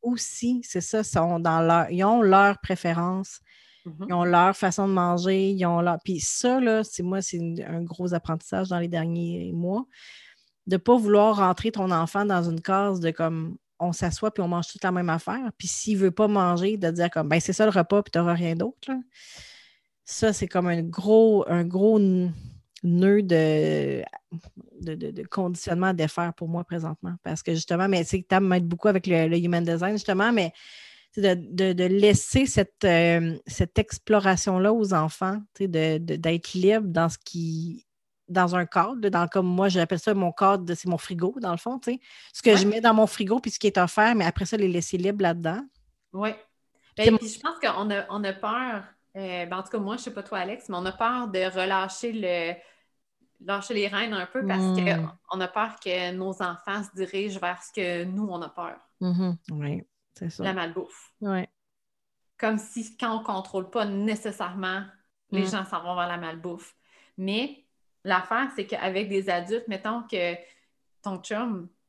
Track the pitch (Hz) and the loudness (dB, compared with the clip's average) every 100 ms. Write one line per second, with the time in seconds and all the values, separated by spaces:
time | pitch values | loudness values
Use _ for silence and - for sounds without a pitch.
0 | 233 240 - - 240 247 240 185 170 220 | -2 -4 -4 -4 -2 -2 -4 -8 -4 -4
1 | 214 185 165 170 170 160 165 170 160 180 | 0 0 0 0 2 2 4 4 2 0
2 | 196 240 208 190 202 196 - 185 175 170 | 2 4 6 8 6 4 -4 -4 -2 0
3 | 175 185 196 - _ _ _ _ 175 156 | 0 -2 -6 -14 _ _ _ _ -18 -12
4 | 190 175 175 175 180 190 190 180 196 190 | -4 0 4 6 6 4 0 0 0 2
5 | 175 175 180 190 196 196 175 170 175 170 | 2 0 2 2 2 0 0 2 0 -2
6 | - 175 - - 247 262 240 220 220 - | -4 -4 -2 -2 0 2 2 2 0 -4
7 | 180 190 190 175 170 165 - 170 170 165 | -4 -2 -4 -4 -4 -6 -6 -6 -6 -6
8 | 180 170 - 165 - 190 190 175 170 170 | -4 -4 -2 -6 -4 -4 -2 -2 -2 -2
9 | 160 170 170 170 180 170 175 202 262 - | -2 -2 -4 -6 -6 -4 -2 -4 -6 -14
10 | - - - _ _ _ - 185 208 247 | -20 -20 -20 _ _ _ -2 -2 4 4
11 | 208 208 214 208 190 180 226 214 185 170 | 6 6 6 4 2 2 -2 -2 0 0
12 | 165 202 208 185 170 165 165 190 202 190 | 0 0 0 0 0 -4 0 0 2 0
13 | 165 160 165 165 160 185 _ _ 175 170 | -2 0 -2 -2 -6 -10 _ _ -4 -2
14 | 180 - 214 - 175 175 170 - 190 180 | -4 -2 -4 -2 -2 -2 -4 -4 -2 0
15 | 175 160 - 226 247 - - - - 208 | 0 -2 -4 -6 -6 -8 -8 -6 -2 2
16 | 190 170 214 208 180 175 190 214 175 170 | 2 4 2 4 2 2 0 0 -2 0
17 | 170 170 151 160 - 190 214 190 165 202 | 0 0 2 2 0 2 4 4 4 2
18 | 202 170 170 170 170 165 202 - - 262 | 2 0 2 2 0 -2 -4 -6 -8 -8
19 | 254 _ - - - - - _ _ _ | -8 _ -20 -20 -20 -20 -20 _ _ _
20 | - - 220 202 185 185 175 170 165 165 | -14 -2 0 0 -2 0 0 0 -2 -4
21 | 196 220 226 208 - 175 175 185 208 220 | 4 6 8 6 4 2 2 4 4 6
22 | 196 185 180 160 - - _ - 175 175 | 6 4 0 -4 -14 -20 _ -6 0 4
23 | 190 208 196 165 156 156 156 156 143 135 | 6 4 4 4 4 2 2 0 -2 -4
24 | - - _ 165 - - - 180 175 156 | -8 -14 _ -14 -14 -20 -20 -14 -12 -10
25 | 147 - - - 180 175 - 175 185 180 | -10 -10 -8 -4 -4 -4 -4 0 0 2
26 | 156 - 170 165 165 170 175 170 160 156 | 0 0 -4 -4 -6 -6 -6 -6 -6 -8
27 | 175 175 - 160 - 165 - 170 190 185 | -8 -10 -8 -8 -2 -4 -2 0 2 0
28 | 170 190 180 190 190 180 170 170 214 190 | 0 -4 2 2 4 2 2 0 2 2
29 | 185 165 160 170 175 170 170 165 180 208 | 2 2 4 2 2 0 0 0 -2 -2
30 | - 190 214 233 170 - - - - - | -2 0 2 2 0 -4 -20 -20 -20 -20
31 | _ - 196 180 165 180 190 180 180 196 | _ 0 2 2 -2 0 0 2 2 6
32 | 208 196 - 262 269 - 190 _ 202 170 | 6 6 4 2 2 2 0 _ 4 6
33 | 170 170 165 165 - - 180 - 214 - | 6 4 2 -4 -10 -4 0 0 -2 -6
34 | - 214 190 185 - 185 196 226 202 180 | 2 4 4 2 2 2 4 2 2 2
35 | 156 - 185 208 208 _ 196 165 160 156 | 0 -2 -4 -4 -10 _ -2 0 2 0
36 | 165 160 165 165 - 185 190 220 202 165 | -2 -2 0 0 -2 2 4 4 0 0
37 | 165 - - 175 165 160 165 165 _ _ | 0 -2 -10 -6 -4 -4 -6 -10 _ _
38 | _ _ _ 180 180 180 170 190 180 254 | _ _ _ 2 2 2 0 0 0 0
39 | 208 175 175 196 185 180 196 185 165 175 | 0 0 0 0 0 2 2 2 0 0
40 | - 202 175 165 196 196 170 170 185 170 | 0 0 0 2 2 2 -2 -6 -4 -6
41 | - 175 185 254 208 170 - 254 - 254 | -6 -4 -4 -4 -6 -6 -6 -6 -6 -6
42 | _ - - - 247 202 196 220 226 220 | _ -20 -20 2 6 6 6 4 4 6
43 | 214 - 196 240 240 - 208 196 180 - | 4 2 -2 -2 -2 -2 0 2 2 4
44 | 214 233 170 - 190 220 196 175 165 180 | 4 4 0 -2 -4 0 0 0 -2 -2
45 | 185 202 185 170 165 185 277 _ _ _ | -2 0 0 0 -4 -6 -8 _ _ _
46 | _ 185 214 220 - _ _ _ _ - | _ -6 -6 -6 -16 _ _ _ _ 4
47 | 220 220 220 - 302 339 240 180 208 202 | 6 6 0 -8 -8 -2 -2 0 -2 -4
48 | 202 202 196 190 214 233 254 214 190 _ | -4 -6 -6 -4 -4 -4 -4 -8 -10 _
49 | _ 190 190 180 175 180 196 220 196 220 | _ -12 -8 -8 -6 -8 -6 -6 -6 -8
50 | 247 202 190 202 180 240 - 180 185 190 | -10 -14 -10 -8 -8 -10 -10 -6 -6 -2
51 | 226 247 240 185 185 185 185 190 190 - | -2 -2 -4 -2 -2 -2 -2 0 -2 -6
52 | 240 226 185 175 170 175 - _ _ _ | -8 -6 -2 -2 -4 -8 -14 _ _ _
53 | _ _ _ _ 175 202 196 220 202 196 | _ _ _ _ -6 -6 -4 -4 -2 -2
54 | 226 208 180 170 190 185 190 185 185 170 | -4 -4 -6 -6 -2 0 0 0 0 0
55 | 160 - _ 185 180 - 220 220 196 180 | -4 -10 _ -6 -4 -4 -6 -6 -6 -4
56 | 180 185 190 185 185 175 - 202 196 185 | -4 -6 -8 -6 -6 -8 -8 -8 -8 -8
57 | 185 196 208 190 175 180 - - 180 175 | -8 -6 -6 -6 -6 -8 -10 -6 -4 -4
58 | 180 190 214 175 165 - 165 - _ _ | -6 -6 -6 -6 -10 -12 -14 -14 _ _
59 | 185 175 185 170 - 151 147 156 - _ | -2 0 -2 -4 -8 -8 -6 -6 -10 _
60 | _ - 175 - 190 190 165 170 - - | _ -12 -12 -6 -6 -4 -6 -8 -12 -16
61 | - _ 202 190 - _ _ _ _ _ | -20 _ -6 -6 -6 _ _ _ _ _
62 | _ _ _ _ 220 214 - - 220 _ | _ _ _ _ -4 -4 -6 -14 -14 _
63 | 233 220 220 196 190 190 185 240 208 196 | -6 -6 -6 -8 -6 -8 -6 -4 -4 -2
64 | 214 214 214 202 180 185 185 190 196 _ | -4 -4 -8 -8 -10 -8 -6 -6 -10 _
65 | _ _ _ 196 190 202 190 175 175 180 | _ _ _ -2 -2 -4 -6 -8 -6 -4
66 | 175 175 170 165 175 175 - _ _ _ | -4 -6 -8 -10 -12 -12 -16 _ _ _
67 | _ - 190 208 277 - _ _ _ _ | _ -10 -4 -4 -4 -10 _ _ _ _
68 | 190 185 185 226 269 247 196 214 190 190 | -2 -2 0 -4 -4 -6 -8 -6 -4 -4
69 | 202 196 196 175 175 226 233 196 214 233 | -4 -4 -2 -4 -4 -8 -6 -8 -6 -8
70 | 226 202 175 170 - _ _ _ _ _ | -6 -4 -4 -6 -14 _ _ _ _ _
71 | 202 190 - 214 240 196 175 _ | -10 -10 -8 -6 -6 -8 -10 _